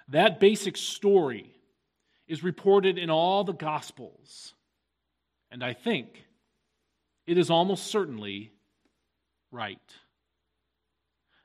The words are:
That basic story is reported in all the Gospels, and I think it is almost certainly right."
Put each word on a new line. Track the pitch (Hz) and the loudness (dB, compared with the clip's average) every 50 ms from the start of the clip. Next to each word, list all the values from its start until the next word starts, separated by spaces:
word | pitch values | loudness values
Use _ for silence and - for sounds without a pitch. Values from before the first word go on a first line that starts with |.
| _ - | _ -2
That | 131 156 190 220 165 - | 2 4 4 4 4 6
basic | 190 202 220 208 - 190 - | 6 6 6 4 0 -6 -8
story | - - - - - 208 202 202 190 156 135 117 104 - - _ _ _ _ _ _ _ _ _ _ _ _ _ _ _ - | -8 -10 -10 -10 -4 0 2 4 4 2 0 -4 -8 -12 -16 _ _ _ _ _ _ _ _ _ _ _ _ _ _ _ -12
is | 160 151 | -10 -6
reported | 170 180 - - - 196 196 202 185 190 180 180 | -6 -6 -6 0 2 4 4 6 4 2 0 0
in | 175 165 | -2 -2
all | 160 160 170 180 190 202 202 | 0 0 2 2 0 0 -2
the | 196 180 | -4 -6
Gospels, | 135 156 151 151 147 - - - - 123 92 - _ 123 _ - - - - - _ _ _ _ _ _ _ _ _ _ _ _ _ _ _ _ _ _ _ | -8 -6 -6 -6 -6 -8 -12 -18 -18 -20 -20 -20 _ _ _ -20 -20 -20 -20 -20 _ _ _ _ _ _ _ _ _ _ _ _ _ _ _ _ _ _ _
and | 123 123 123 | -12 -10 -8
I | 127 117 | -8 -8
think | - - 233 220 143 113 - - - _ _ _ _ _ _ _ _ _ _ _ _ _ _ _ _ _ _ _ _ _ - | -6 -4 -4 -4 -4 -4 -8 -16 -20 _ _ _ _ _ _ _ _ _ _ _ _ _ _ _ _ _ _ _ _ _ 0
it | 175 180 | 2 2
is | 170 143 | 4 4
almost | 165 165 175 196 196 - - | 4 2 2 2 0 -4 -6
certainly | - - 214 190 156 120 107 104 101 98 101 110 113 _ _ _ _ _ _ _ _ _ _ _ _ _ _ _ _ _ _ _ _ | -4 -4 -2 -2 -4 -6 -10 -10 -10 -10 -10 -12 -14 _ _ _ _ _ _ _ _ _ _ _ _ _ _ _ _ _ _ _ _
right." | 123 120 113 101 95 - _ _ - - _ _ _ _ _ _ _ _ _ _ _ _ _ _ _ _ _ _ _ _ _ _ _ _ _ _ _ _ | -14 -12 -10 -10 -12 -14 _ _ -20 -20 _ _ _ _ _ _ _ _ _ _ _ _ _ _ _ _ _ _ _ _ _ _ _ _ _ _ _ _